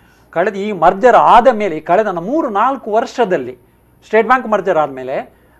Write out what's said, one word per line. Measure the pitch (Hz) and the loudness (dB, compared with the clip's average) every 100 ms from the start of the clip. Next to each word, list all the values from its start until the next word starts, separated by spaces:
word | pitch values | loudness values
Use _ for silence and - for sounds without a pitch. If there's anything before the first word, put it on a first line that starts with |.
| _ _ _ | _ _ _
ಕಳೆದ | 160 208 | -4 -4
ಈ | 196 214 | -4 -6
ಮರ್ಜರ್ | 180 165 196 247 | 0 0 4 4
ಆದ | 196 151 220 269 | 6 6 6 4
ಮೇಲೆ, | 214 202 156 | 0 -4 -6
ಈ | |
ಕಳೆದ | - 190 208 | 0 0 0
ನ-, | 175 | -6
ಮೂರು | 185 311 285 | -4 -4 -4
ನಾಲ್ಕು | 196 247 277 220 | -2 -2 -4 -4
ವರ್ಷದಲ್ಲಿ | 214 247 - 196 156 123 - _ _ _ _ | -4 -4 -4 -2 -2 -4 -14 _ _ _ _
State | _ 220 214 | _ 0 2
Bank | - 226 | 0 0
ಮರ್ಜರ್ | 202 185 156 | -2 0 -2
ಆದ್ಮೇಲೆ | 147 131 127 165 254 _ _ | -2 -6 -8 -8 -10 _ _